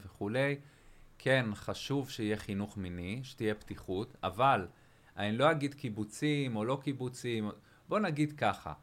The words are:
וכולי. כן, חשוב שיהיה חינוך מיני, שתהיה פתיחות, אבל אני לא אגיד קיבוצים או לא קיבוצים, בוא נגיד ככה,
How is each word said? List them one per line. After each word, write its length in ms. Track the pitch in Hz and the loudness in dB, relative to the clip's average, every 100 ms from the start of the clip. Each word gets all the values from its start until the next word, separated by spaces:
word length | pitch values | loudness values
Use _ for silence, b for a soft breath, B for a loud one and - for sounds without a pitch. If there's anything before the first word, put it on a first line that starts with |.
וכולי. 520 | 92 - 104 120 139 143 b b b b b - | -8 -6 0 2 2 0 b b b b b -2
כן, 280 | 131 131 113 | 4 4 4
חשוב 560 | 101 - 98 - 139 139 | -2 -4 -4 -2 -2 -2
שיהיה 260 | - 107 107 | -2 0 0
חינוך 400 | - 98 101 101 | -2 -2 -2 -4
מיני, 420 | 92 87 90 117 | -6 -4 -4 -6
שתהיה 320 | 131 - 107 | -8 -2 0
פתיחות, 640 | 107 - 101 - 92 120 - | 0 -6 -10 -2 -2 -2 -4
אבל 440 | 92 92 135 120 87 b b b b - | -2 4 6 4 2 b b b b -4
אני 200 | 104 113 | 0 4
לא 120 | 147 | 4
אגיד 240 | 160 139 | 4 0
קיבוצים 800 | 139 123 104 107 - 151 147 135 110 | -2 -6 -4 -4 -2 0 2 0 0
או 80 | |
לא 140 | 113 139 | 0 0
קיבוצים, 680 | 147 127 127 127 123 113 104 - b b - | -2 -4 -4 -4 -2 -2 -2 -6 b b -2
בוא 100 | 196 | 0
נגיד 340 | 202 147 147 | 2 2 0
ככה, 400 | - 110 95 - 73 | 2 2 2 -4 -10